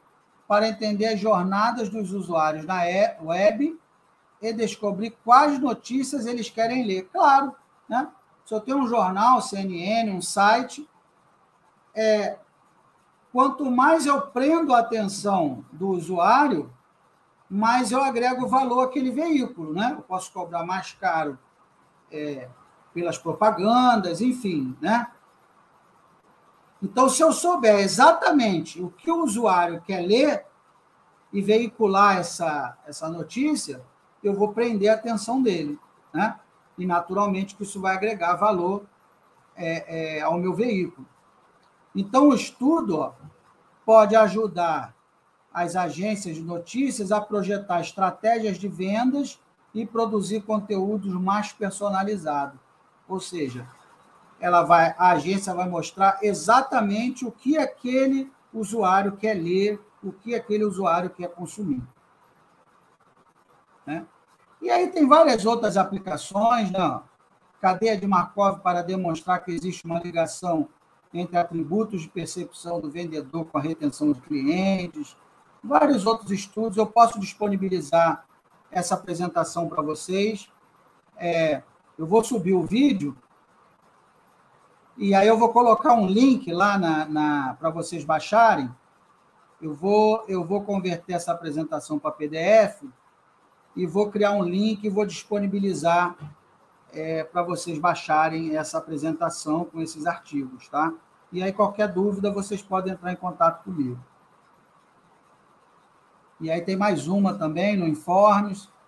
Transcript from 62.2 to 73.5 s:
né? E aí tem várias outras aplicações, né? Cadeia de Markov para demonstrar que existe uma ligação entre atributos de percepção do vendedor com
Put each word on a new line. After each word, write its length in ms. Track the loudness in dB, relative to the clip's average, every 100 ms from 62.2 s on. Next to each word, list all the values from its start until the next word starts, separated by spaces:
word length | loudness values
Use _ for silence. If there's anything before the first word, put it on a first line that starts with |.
| _ _ _ _ _ _ _ _ _ _ _ _ _ _ _ _
né? 220 | -10 -10 -10 _ _ _ _ -8
E 120 | 0
aí 160 | 2 2
tem 200 | 2 6
várias 380 | 8 6 4 2
outras 320 | 0 0 0
aplicações, 920 | 0 -2 -8 -10 -6 0 2 2 0
né? 300 | 0 -2 -2 -10 _ _ _ _ _
Cadeia 340 | 0 2 0 0
de 120 | 2
Markov 520 | 0 0 0 0 0
para 200 | -2 -2
demonstrar 600 | -4 -4 -4 -4 -2 -4 -2
que 60 |
existe 340 | -6 -6 -10 -6
uma 140 | -6
ligação 680 | -6 -4 -4 -4 -4 -2 -4 _ _ _ _
entre 240 | -10 -4 -2
atributos 640 | -2 -4 -4 -2 -2 -6
de 80 | -8
percepção 720 | -10 -10 -10 -12 -12 -8 -8
do 80 | -8
vendedor 560 | -10 -10 -10 -8 -8
com 140 | -6